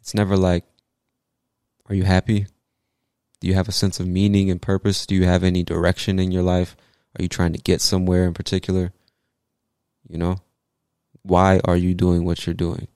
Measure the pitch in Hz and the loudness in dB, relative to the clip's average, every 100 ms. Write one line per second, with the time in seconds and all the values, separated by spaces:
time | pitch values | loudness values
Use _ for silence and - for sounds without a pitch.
0 | - 107 101 98 92 87 - _ _ _ | -6 -2 0 2 2 0 -4 _ _ _
1 | _ _ _ _ _ _ _ _ _ 101 | _ _ _ _ _ _ _ _ _ -2
2 | 92 92 - 107 98 _ _ _ _ _ | 2 2 2 -2 -2 _ _ _ _ _
3 | _ _ _ _ - 95 90 - 98 - | _ _ _ _ -2 0 0 -2 -2 -2
4 | 90 92 101 101 98 90 - 98 101 95 | -4 0 2 2 2 -2 -2 -2 0 -4
5 | - 95 92 90 92 90 87 82 85 90 | -2 0 4 4 2 0 -2 0 0 0
6 | - 95 92 92 90 90 87 - _ _ | -2 -2 0 0 0 0 -2 -8 _ _
7 | _ - 90 - 87 78 - 85 - 95 | _ -8 -6 -2 -2 -2 0 -2 0 -2
8 | 92 90 92 85 - 95 - 95 90 - | 0 2 0 -2 -4 -4 -2 -2 -2 -8
9 | _ _ _ _ _ _ _ _ _ _ | _ _ _ _ _ _ _ _ _ _
10 | - 82 87 92 _ _ _ _ _ _ | -14 -6 -4 -4 _ _ _ _ _ _
11 | _ _ 95 90 95 95 - 87 90 90 | _ _ 0 2 4 4 2 0 0 0
12 | 90 87 85 85 - 85 87 - - | 2 2 0 -4 -4 -4 -4 -6 -12